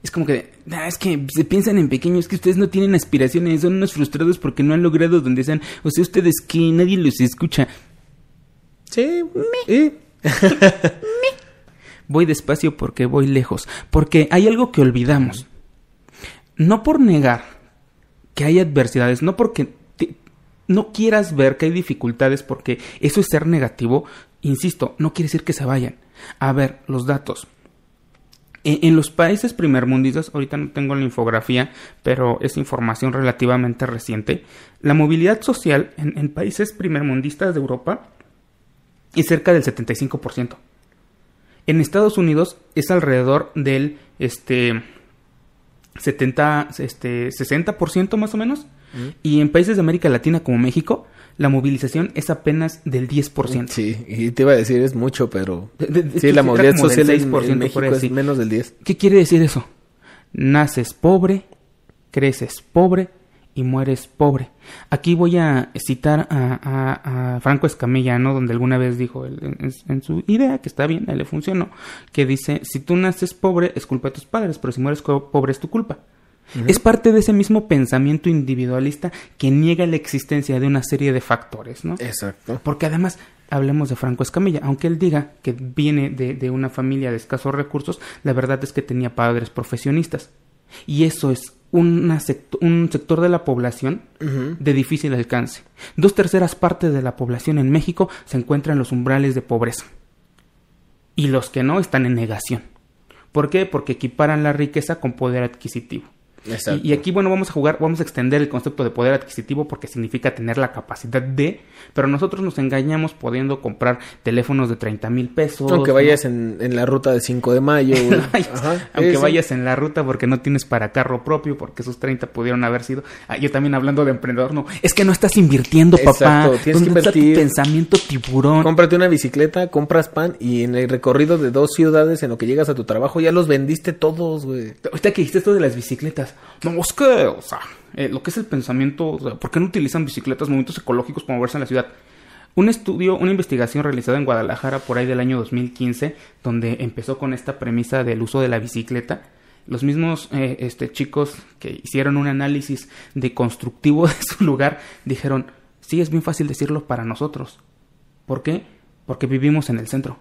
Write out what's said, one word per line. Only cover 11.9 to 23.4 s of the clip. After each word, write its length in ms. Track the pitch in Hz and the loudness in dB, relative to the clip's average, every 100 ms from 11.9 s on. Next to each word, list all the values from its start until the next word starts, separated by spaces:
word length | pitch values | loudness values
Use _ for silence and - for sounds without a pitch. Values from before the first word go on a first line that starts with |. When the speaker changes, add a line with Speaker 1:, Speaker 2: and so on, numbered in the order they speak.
| - - | -20 -2
Speaker 1:
Voy 180 | 147 170 | 2 2
despacio 500 | 147 - 147 156 147 | 0 -2 0 0 -2
porque 300 | - - 123 | -8 -2 0
voy 200 | 143 139 | 2 2
lejos. 400 | 135 127 - - - - | 2 0 -6 -8 -16 0
Porque 360 | 156 151 160 151 | 2 4 4 4
hay 160 | 180 214 | 6 6
algo 240 | 226 247 | 4 2
que 80 | - | 4
olvidamos. 680 | 131 120 120 143 127 110 - - - _ _ _ - - - - _ - | 4 4 2 2 2 -4 -16 -20 -20 _ _ _ -20 -20 -20 -20 _ 0
No 260 | 160 220 | 4 4
por 180 | 302 311 | 2 4
negar 440 | 240 156 135 117 - - _ _ _ _ _ _ _ | 6 6 4 2 -6 -20 _ _ _ _ _ _ _
que 100 | - | -2
hay 140 | 143 175 | 4 4
adversidades, 640 | 170 143 120 135 123 123 | 4 2 2 2 0 2
no 140 | 160 185 | 0 0
porque 320 | 233 - 139 - _ _ | -2 0 -6 -8 _ _
te... 200 | - - _ _ _ _ - | -8 -8 _ _ _ _ 0
no 260 | 190 214 | 0 0
quieras 420 | - 220 214 185 143 | -2 2 2 0 2
ver 200 | 135 131 | 2 2
que 100 | 160 | -2
hay 60 | |
dificultades, 680 | 175 175 131 120 117 131 135 | -2 -4 -4 -4 0 0 0
porque 360 | - 131 - 120 - - | -6 -8 -6 -6 -8 -4
eso 200 | 147 208 | 0 2
es 60 | 190 | 2
ser 160 | 156 | 0